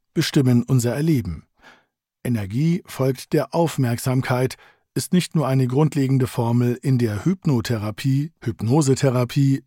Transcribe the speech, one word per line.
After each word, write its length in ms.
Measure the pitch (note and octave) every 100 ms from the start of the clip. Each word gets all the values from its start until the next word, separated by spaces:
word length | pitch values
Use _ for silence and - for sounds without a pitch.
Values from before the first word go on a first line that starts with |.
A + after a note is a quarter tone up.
| _
bestimmen 520 | F3 - D#3 B2+ A#2+
unser 280 | A#2+ C3 A#2
Erleben. 540 | A#2+ D#3+ C#3 F#2 D#2 - _ - - _ _ _ _
Energie 580 | B2 A2+ G2 A#2 E3 E3+
folgt 480 | - - C3+ C3 -
der 220 | D#3 C3
Aufmerksamkeit 1000 | E3+ E3 - A#2+ A#2 C3+ B2+ - B2+ C3 - - _ _ C#3+
ist 140 | -
nicht 240 | F3+ - E3
nur 100 | C3
eine 220 | C3+ B2+
grundlegende 580 | C3 D#3 C#3+ C3 C3+ B2+
Formel 500 | - A#2 A#2+ A#2+ A#2+
in 160 | C#3 B2+
der 260 | A#2 G#2
Hypnotherapie, 1080 | D#3+ F#3+ D#3+ B2 - A2+ G#2+ - C3+ C3+ D#3 -
Hypnosetherapie 1200 | A#2+ - G#2+ D3+ C3+ B2+ C#3 B2 B2 C#3+ C#3 C3+